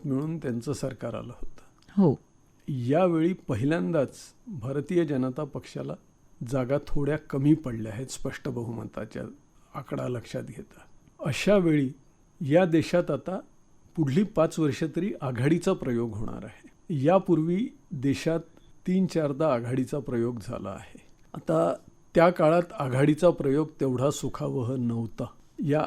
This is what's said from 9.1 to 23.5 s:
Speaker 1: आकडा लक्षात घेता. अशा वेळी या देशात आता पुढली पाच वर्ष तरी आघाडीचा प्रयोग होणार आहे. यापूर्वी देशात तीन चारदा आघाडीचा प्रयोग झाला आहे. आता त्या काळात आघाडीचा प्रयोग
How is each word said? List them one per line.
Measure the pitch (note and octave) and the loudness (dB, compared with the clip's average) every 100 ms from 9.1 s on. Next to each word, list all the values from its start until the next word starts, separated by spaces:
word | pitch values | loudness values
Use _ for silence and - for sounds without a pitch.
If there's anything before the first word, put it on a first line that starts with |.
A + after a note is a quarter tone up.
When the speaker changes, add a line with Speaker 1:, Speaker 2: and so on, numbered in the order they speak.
| - - - _ _ _ D3 | -10 -10 -12 _ _ _ -14
Speaker 1:
आकडा | B2+ C#3 C3 | -8 -6 -4
लक्षात | B2 - C3 | -6 -8 -10
घेता. | A#2+ G#2+ - - - - - - | -10 -14 -18 -20 -20 -20 -20 -8
अशा | C#4+ B2+ - G3+ | -6 0 4 4
वेळी | E3+ D3+ C3 - _ _ _ _ | 6 4 2 -4 _ _ _ _
या | C3+ D#3 F#3 | 2 4 6
देशात | D#3+ - F3 E3+ | 4 2 0 0
आता | C#3 - F#3 - _ _ - _ - | -4 -4 -8 -10 _ _ -20 _ -2
पुढली | C#3+ C#3 | 0 2
पाच | G3+ - D#3+ D#3+ | 2 2 2 2
वर्ष | D3+ B2+ D#3+ E3 | -2 0 -4 -4
तरी | G3 - | -4 -4
आघाडीचा | C3+ A#2+ C3+ E3+ - | -6 -2 2 2 2
प्रयोग | F#3 C3 A#2 A#2 G#2 | 0 0 -2 -2 -4
होणार | A2 A#2 A2 | -6 -8 -12
आहे. | - - _ - D3+ C#3+ | -16 -20 _ -6 0 4
यापूर्वी | F#3+ G3 D#3 E3 F3+ B3+ - _ | 4 4 2 2 0 -2 -8 _
देशात | D3 C3+ C3 E3 E3 D#3+ - - - - | -4 0 0 0 -2 -4 -16 -20 -10 -2
तीन | F#3 F#3 | 0 2
चारदा | E3+ D3 C#3 D#3+ | 0 -2 0 2
आघाडीचा | B2 A#2 B2+ B2 D3 | 2 0 -2 -2 -4
प्रयोग | - A#2+ A#2 A#2+ - | -4 -2 -2 -4 -8
झाला | A2+ G2 | -10 -8
आहे. | G2 - - - - - | -10 -14 -20 -20 -20 -18
आता | - - D#3+ E3+ - - - _ - | -8 -2 2 2 -2 -8 -20 _ 6
त्या | E3+ | 6
काळात | F3 D#3 E3+ E3+ - | 6 4 4 2 -4
आघाडीचा | C3+ B2+ D3 D3+ F3 | -2 2 4 6 4
प्रयोग | E3 C#3 | 4 2